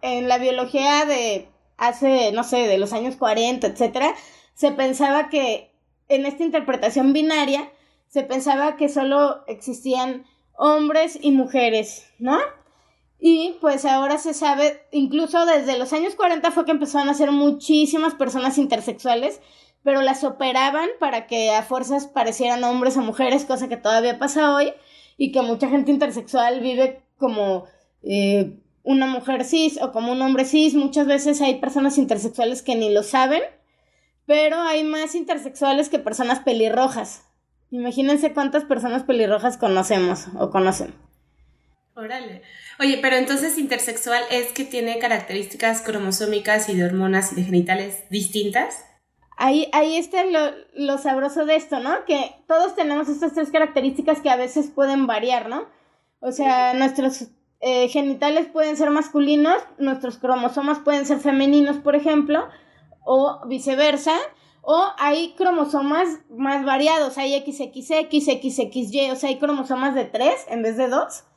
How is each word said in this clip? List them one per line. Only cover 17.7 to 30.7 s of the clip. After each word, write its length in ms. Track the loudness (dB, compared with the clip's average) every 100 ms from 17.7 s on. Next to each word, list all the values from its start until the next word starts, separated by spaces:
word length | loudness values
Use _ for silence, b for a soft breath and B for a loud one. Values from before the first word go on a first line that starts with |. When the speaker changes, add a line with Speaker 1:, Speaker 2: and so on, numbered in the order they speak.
| 4 4 2 -2 -2
Speaker 1:
personas 420 | -4 0 0 0
intersexuales, 840 | 0 0 -4 -6 0 0 0 -6 b b b b
pero 200 | 0 2
las 240 | 2 0 -2
operaban 640 | -2 0 2 2 0 -4 -2
para 260 | -2 -2 -4
que 260 | -2 2
a 120 | 0
fuerzas 440 | 0 -4 -2 -4 -2
parecieran 540 | -2 -2 0 -2 0 0
hombres 320 | 2 2 0
o 40 |
mujeres, 440 | -2 0 2 2 0
cosa 240 | -4 -4
que 80 | -4
todavía 420 | 0 2 0 -2
pasa 340 | -2 0 2
hoy, 200 | 2 0 -4 b b b b
y 160 | 0
que 100 | 0
mucha 280 | 0 -2 0
gente 220 | 0 2
intersexual 680 | 2 0 -4 -2 0 2 0
vive 420 | -2 0 0 0 _ _
como, 460 | -2 0 -2 -2 -6 b b _
eh, 560 | -4 0 2 2 0 -6 _ _
una 220 | 0 2 2
mujer 400 | -2 -4 -4 0
cis 360 | 2 2 0
o 120 | -4
como 180 | -4 -4
un 100 | -2
hombre 220 | 0 2
cis. 320 | 2 4 4